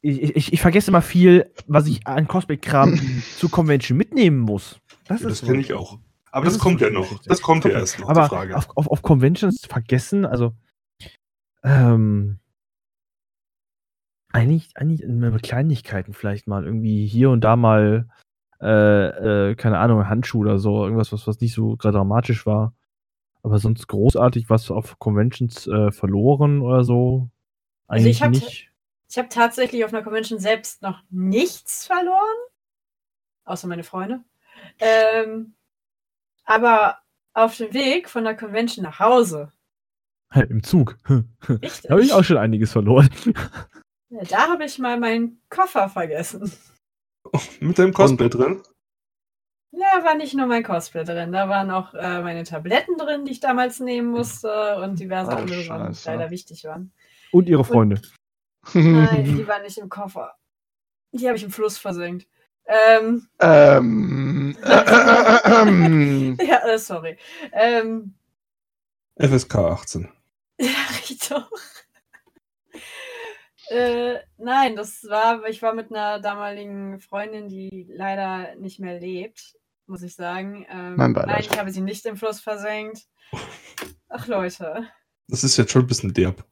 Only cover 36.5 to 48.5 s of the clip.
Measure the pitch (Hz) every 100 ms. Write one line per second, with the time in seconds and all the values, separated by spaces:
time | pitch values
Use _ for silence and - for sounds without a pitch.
36.5 | 220 240 220 208 - _ _ _ - 226
37.5 | 226 220 247 269 330 349 240 226 220 214
38.5 | 208 233 226 175 - 214 247 214 156 147
39.5 | _ _ _ _ _ _ _ _ 135 123
40.5 | 110 - 185 123 - - 135 113 _ -
41.5 | 117 - - - 175 262 214 175 156 110
42.5 | 107 107 117 104 127 139 - 233 - -
43.5 | - - _ _ _ _ 233 180 196 311
44.5 | 330 302 277 247 240 233 226 233 - _
45.5 | - 381 - 196 196 165 151 170 190 202
46.5 | - _ _ _ _ _ _ - - -
47.5 | - 151 175 185 190 196 127 120 120 135